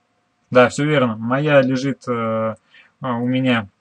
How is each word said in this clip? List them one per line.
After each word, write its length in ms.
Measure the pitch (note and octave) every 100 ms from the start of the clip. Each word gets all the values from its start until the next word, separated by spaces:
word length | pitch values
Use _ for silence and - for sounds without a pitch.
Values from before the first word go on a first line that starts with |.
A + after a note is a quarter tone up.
| _ _ _ _ -
Да, 200 | B2 -
всё 160 | - D3
верно. 300 | C#3+ B2 A2
Моя 440 | A2+ C3+ D3+ C#3+
лежит, 460 | B2+ C3 C3+ B2 B2+
э, 480 | A#2 A2+ A2+ A2 G#2+ _ - _ -
а, 160 | C3 A#2+
у 100 | B2
меня 400 | C3 C3 A#2 G2+ _